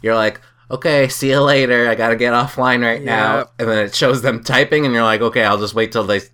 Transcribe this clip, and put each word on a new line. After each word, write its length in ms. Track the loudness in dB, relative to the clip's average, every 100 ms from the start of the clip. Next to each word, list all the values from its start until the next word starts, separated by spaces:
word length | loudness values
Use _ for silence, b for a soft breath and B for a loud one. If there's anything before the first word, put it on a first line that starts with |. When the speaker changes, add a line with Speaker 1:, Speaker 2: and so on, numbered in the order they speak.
Speaker 1:
you're 120 | 0
like, 260 | 0 0 -4 b b b
"Okay, 380 | -4 0 2 0
see 220 | 0 0
you 100 | 2
later. 480 | 4 2 2 2 2
I 60 |
gotta 220 | 0 0 0
get 180 | 2
offline 480 | 0 -2 -2 0 2
right 180 | 0 -2
now." 360 | -2 -2 0 -2
Speaker 2:
Yep. 140 | -6 -6
Speaker 1:
And 80 | -2
then 180 | -2 -2
it 80 |
shows 260 | -2 0 0
them 200 | -2 -4
typing, 400 | -2 0 2 0
and 80 | 0
you're 100 | 2
like, 180 | 2 2
"Okay, 220 | 0 2
I'll 140 | 2 0
just 160 | -2
wait 180 | -2 -2
till 120 | -2
they 160 | 0 -2 -4